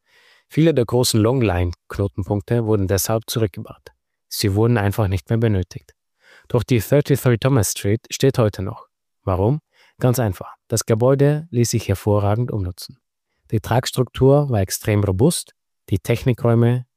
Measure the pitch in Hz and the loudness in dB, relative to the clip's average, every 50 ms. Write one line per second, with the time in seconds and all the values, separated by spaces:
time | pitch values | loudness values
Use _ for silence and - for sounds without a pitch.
0 | _ _ _ _ _ _ _ _ _ _ - 151 160 165 147 131 117 - 120 123 | _ _ _ _ _ _ _ _ _ _ -2 2 2 4 4 2 0 2 2 0
1 | 127 - - 113 104 113 135 135 117 101 87 87 87 87 - - _ _ - - | 2 2 2 2 2 4 2 2 2 0 0 0 -2 -2 -6 -10 _ _ -6 -4
2 | 101 98 - - 92 - 104 101 - - 117 120 113 107 110 101 95 90 98 92 | -4 -4 -4 -6 -6 -4 -4 -4 -2 -2 -2 -2 0 0 0 0 2 0 0 -2
3 | - - 113 113 - - - 117 110 95 - 110 - - - - _ - _ _ | 0 -2 -2 -4 -4 -4 -2 -2 -2 -2 -4 -10 -16 -16 -20 -20 _ -20 _ _
4 | _ _ _ _ _ _ - - - 101 95 104 113 120 120 107 98 101 - - | _ _ _ _ _ _ -8 -4 -2 0 2 2 2 2 2 2 0 0 0 0
5 | 107 92 98 92 - - 117 113 117 113 101 92 90 - - - - - _ _ | -2 -2 -2 -4 -4 -2 -2 0 0 0 0 -2 -4 -6 -10 -18 -20 -20 _ _
6 | _ _ _ _ _ _ - - _ _ - 120 - - 131 113 - - 143 147 | _ _ _ _ _ _ -20 -20 _ _ -2 -2 0 0 0 0 2 2 0 0
7 | - - 139 - - 127 120 107 - 135 139 117 95 - - - - 101 107 120 | 2 2 -2 0 2 0 0 2 0 0 0 0 0 -2 -4 -4 -2 -2 -2 -2
8 | - _ - - - 135 - - 113 104 - - 95 101 - - - _ _ _ | -4 _ -4 0 0 0 2 2 0 0 0 -4 -8 -8 -10 -12 -18 _ _ _
9 | _ _ _ _ _ 98 92 90 98 113 151 156 - _ _ _ _ _ _ - | _ _ _ _ _ -2 0 2 2 0 0 -2 -6 _ _ _ _ _ _ -2
10 | - 127 117 127 120 104 90 - - - - _ _ _ 117 107 - - 113 107 | 0 0 2 2 0 -2 -4 -6 -12 -16 -18 _ _ _ -4 -4 0 0 0 2
11 | 120 131 139 135 143 143 151 151 160 - - 117 117 - - 110 - - 95 - | 2 2 2 4 2 2 2 -2 -4 -4 -2 0 0 0 0 -2 -2 -2 -4 -2
12 | - 107 101 104 101 101 107 117 123 - - 104 92 90 87 - - - - _ | 0 0 0 2 2 0 0 0 -2 -4 -4 -4 -6 -6 -8 -10 -16 -20 -20 _
13 | _ _ _ _ _ _ _ _ _ _ 120 104 - - 113 123 - - - - | _ _ _ _ _ _ _ _ _ _ -6 -6 -2 0 0 0 0 -2 -2 -4
14 | 123 - - - 131 135 139 147 147 139 120 101 95 - - - - 113 104 104 | -4 -4 0 2 4 4 4 4 2 0 0 -2 0 -2 -4 -6 -2 0 0 0
15 | 101 98 92 92 127 175 - - - - _ _ _ _ _ _ _ - 104 - | 0 0 0 2 2 2 0 -2 -8 -14 _ _ _ _ _ _ _ -6 -6 -4
16 | - - 117 - - 131 117 - - 117 117 117 117 117 123 123 123 - _ | -2 -2 -4 -2 0 -2 -2 0 0 2 2 4 4 2 0 -2 -4 -10 _